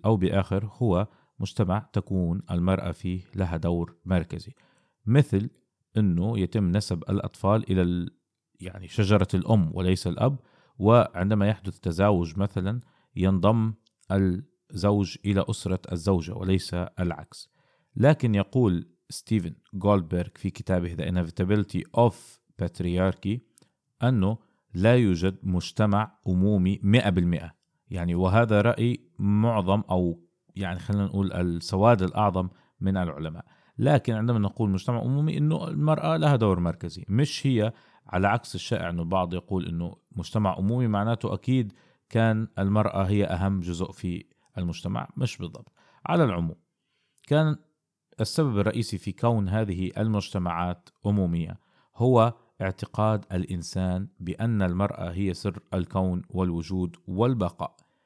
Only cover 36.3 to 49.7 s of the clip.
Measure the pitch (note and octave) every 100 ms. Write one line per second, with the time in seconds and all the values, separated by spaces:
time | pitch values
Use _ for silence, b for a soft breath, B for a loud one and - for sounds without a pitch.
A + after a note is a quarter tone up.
36.3 | C3 G#2+ F2+ E2+ D#2+ E2+ F2+ - G#2+ D3
37.3 | - C#3 B2 G#2+ - b b - F2+ G2+
38.3 | A#2 - F2+ - A#2 F2 E2+ E2 F#2+ F2+
39.3 | F2+ - F#2+ F2 E2 E2+ - _ - E2+
40.3 | A2 G2+ - G2 A#2+ A#2+ G#2 G#2+ A#2 A2
41.3 | F#2+ - C3 G#2+ - b b _ A2+ A2+
42.3 | A2 A2 - G2 G#2 G#2 F#2+ F#2+ G#2 G2
43.3 | F2 G2 G2 F2 E2+ F#2 - F2+ E2+ -
44.3 | _ _ - F2 E2 F2+ F#2+ A#1+ - B2
45.3 | - E2+ - - _ b b - F3 C3+
46.3 | F2 E2 - _ _ _ _ _ _ -
47.3 | D3 D#3 D3+ _ _ _ _ _ - A2
48.3 | - D3 G#2 G2+ A2 A2+ G2 - - A#2+
49.3 | A2+ G2 G#2+ G#2